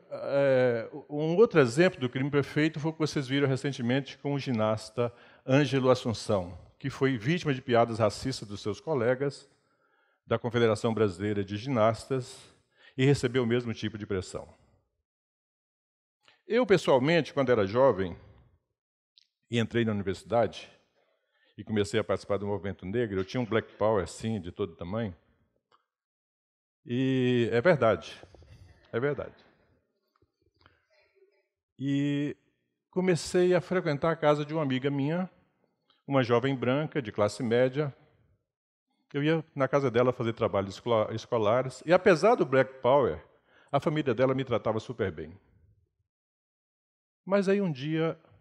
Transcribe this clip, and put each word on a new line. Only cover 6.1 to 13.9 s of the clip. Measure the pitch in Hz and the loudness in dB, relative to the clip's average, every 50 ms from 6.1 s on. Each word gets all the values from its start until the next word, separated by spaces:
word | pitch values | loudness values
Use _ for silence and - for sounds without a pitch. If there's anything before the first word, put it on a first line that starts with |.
| 104 - - - 110 95 90 87 90 - - - _ _ | -6 -6 -4 -2 -2 -2 -2 -4 -10 -16 -20 -20 _ _
que | - 135 | -10 -10
foi | - - 139 135 135 110 | -6 -2 -2 -2 -2 -2
vítima | 98 135 170 180 - 156 135 | -2 -2 -2 -2 -2 -4 -4
de | 127 | -4
piadas | - 131 117 113 117 113 113 104 | -2 2 4 4 4 4 2 2
racistas | 113 104 - - - 135 - - 110 101 | 0 0 0 -2 -8 -8 -8 -8 -10 -12
dos | 101 98 | -14 -10
seus | - 107 98 - | -8 -8 -8 -8
colegas | - 160 160 127 113 123 127 123 143 143 139 - - _ _ _ _ _ _ _ _ _ _ _ _ _ _ _ _ | -6 -6 -4 -2 0 0 0 0 -2 -6 -6 -8 -16 _ _ _ _ _ _ _ _ _ _ _ _ _ _ _ _
da | - 113 113 | -4 -4 -2
Confederação | - 117 107 120 117 110 107 - - 117 107 | -2 -2 0 2 4 4 2 2 0 -2 0
Brasileira | 107 110 101 87 87 101 107 104 101 98 | 2 2 0 0 -2 -4 -4 -2 -2 -4
de | 92 101 101 | -4 -6 -8
Ginastas | 113 139 139 113 107 113 113 - - - 135 131 123 - - - - - _ _ _ _ _ _ _ - - - | -4 -2 0 4 4 4 2 0 -4 -6 -6 -6 -6 -8 -14 -20 -20 -20 _ _ _ _ _ _ _ -12 -4 2
e | 131 | 4
recebeu | 139 139 - - 123 120 127 123 | 4 4 4 2 -2 0 0 0
o | |
mesmo | 113 120 120 120 117 107 | 0 0 -2 -2 -4 -8
tipo | - - 107 | -6 -6 -8